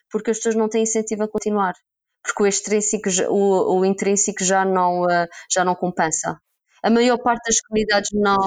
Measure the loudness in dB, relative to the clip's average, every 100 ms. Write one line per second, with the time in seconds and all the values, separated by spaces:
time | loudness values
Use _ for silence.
0 | _ -6 -2 -2 0 0 0 0 0 0
1 | -4 -4 -4 -4 -2 0 -2 -4 _ _
2 | _ _ -8 -2 0 0 -2 -2 -2 -4
3 | -2 -2 0 2 2 2 2 2 2 0
4 | 0 0 -2 -4 0 0 2 2 2 2
5 | 0 0 -2 -6 -6 0 0 0 -2 -2
6 | -2 -2 -6 -8 _ _ _ _ 2 4
7 | 4 2 0 -2 -2 -4 -2 -2 0 0
8 | 0 0 2 2